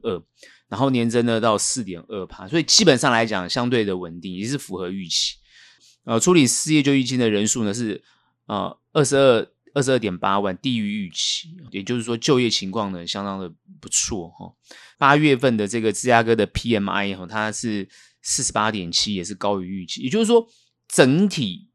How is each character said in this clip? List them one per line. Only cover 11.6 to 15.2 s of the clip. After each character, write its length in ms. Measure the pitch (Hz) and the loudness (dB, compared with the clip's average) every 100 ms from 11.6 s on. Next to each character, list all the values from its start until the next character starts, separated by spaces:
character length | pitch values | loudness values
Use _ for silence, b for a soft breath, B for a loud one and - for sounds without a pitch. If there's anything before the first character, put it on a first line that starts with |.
| 143 | -14
也 120 | 98 | -10
就 140 | 98 120 | -6 -4
是 60 | |
说 140 | 113 117 | -4 -2
就 220 | - 127 | 2 2
业 100 | 120 | 2
情 200 | - 95 | -2 -4
况 220 | 104 101 | -6 -6
呢 140 | 90 85 | -6 -8
相 180 | 101 | -8
当 160 | 101 95 | -6 -8
的 100 | 90 80 _ - | -10 -14 _ -20
不 80 | 95 | -6
错 400 | - - 104 82 | -4 -4 -6 -10
哈。 240 | - 92 - B B B - | -16 -20 -20 B B B 0
八 180 | 139 | 4
月 200 | 147 | 4